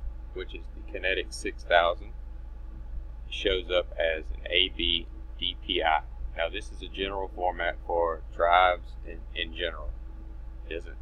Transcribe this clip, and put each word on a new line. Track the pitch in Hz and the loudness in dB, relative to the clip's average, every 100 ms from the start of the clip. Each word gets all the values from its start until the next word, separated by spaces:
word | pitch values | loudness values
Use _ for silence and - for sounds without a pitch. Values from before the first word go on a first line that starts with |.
| - - - 92 | -6 -6 -8 -8
which | 90 | -8
is | 80 - - | -8 -10 -10
the | - 98 | -8 -4
Kinetix | 92 92 - | 0 0 0
six | - 101 - | -4 -4 -4
thousand, | - 87 85 87 - - - - - - - - - - - - - | 6 8 8 4 -4 -8 -8 -10 -10 -10 -10 -8 -6 -6 -6 -8 -8
shows | - 104 92 87 | 0 4 4 4
up | 90 - - | 4 4 2
as | 82 80 - | 2 2 -2
an | - - | -6 2
A | 90 92 - | 4 4 2
B | 85 85 - - - - | 0 0 -2 -8 -10 -6
D | 90 - - | -6 -4 -2
P | 87 | 2
I. | 80 78 - - - - | 4 4 2 -4 -4 0
Now | 82 | -2
this | 95 - | -2 -6
is | - | -8
a | 92 | -6
general | 98 98 98 95 | -2 -2 -2 -4
format | - 90 87 85 - - | -2 0 0 0 -2 0
for | 85 85 80 - - | 2 4 2 -4 2
drives | 85 87 92 87 - - - | 6 8 8 6 -2 -8 -8
in, | 85 - | -8 -6
in | 85 85 80 | -4 -4 -2
general. | 85 78 76 - - - - - - - - | -2 -2 -6 -6 -8 -10 -10 -10 -10 -10 -6
It | |
doesn't, | 80 82 - | -6 -6 -8